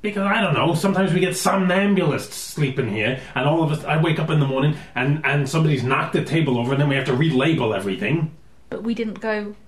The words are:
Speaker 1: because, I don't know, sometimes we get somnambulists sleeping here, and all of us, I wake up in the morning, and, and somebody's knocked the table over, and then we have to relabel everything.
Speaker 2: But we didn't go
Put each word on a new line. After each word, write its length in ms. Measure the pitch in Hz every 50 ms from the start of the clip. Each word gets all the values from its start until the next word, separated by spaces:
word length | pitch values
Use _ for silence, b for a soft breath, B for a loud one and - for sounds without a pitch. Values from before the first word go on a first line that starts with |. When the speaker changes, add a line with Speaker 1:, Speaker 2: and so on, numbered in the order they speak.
Speaker 1:
because, 200 | - 208 202 202
I 180 | 196 202 208 226
don't 140 | 196 - 147
know, 220 | - - 170 151
sometimes 360 | - - 196 185 185 196 185
we 60 | 165 185
get 140 | 180 175
somnambulists 960 | 180 - - 190 190 196 190 180 180 190 202 208 196 180 175 147 127 - - - -
sleeping 540 | - - - - - 147 127 - 139 120 107
here, 320 | 101 110 107 117 127 B B B B
and 100 | 131 131 147
all 160 | 160 165 156
of 80 | 147
us, 120 | 151 - -
I 160 | - 156 160
wake 200 | 165 165 156 -
up 100 | 156 156
in 80 | 156 151
the 80 | 139
morning, 300 | 135 131 131 131 151 151 B B B B
and, 260 | 123 127 143 147 156 -
and 220 | 135 143 147 139 -
somebody's 340 | - 160 160 151 143 127
knocked 300 | 117 127 139 139 156 -
the 100 | - 165 -
table 320 | - - 165 156 139 123
over, 140 | 117 120 127
and 100 | 139 135
then 80 | 147 143
we 60 | 139
have 120 | 135 131
to 60 | 143
relabel 640 | 127 127 165 160 131 127 135 165 156 131 120 110 107
everything. 540 | 95 95 101 95 - 101 110 147 170 156 - - - - - - - - -
Speaker 2:
But 160 | - - 208
we 100 | 226 233
didn't 240 | 226 226 220 196 -
go 360 | - 220 214 214 208 208 208 - -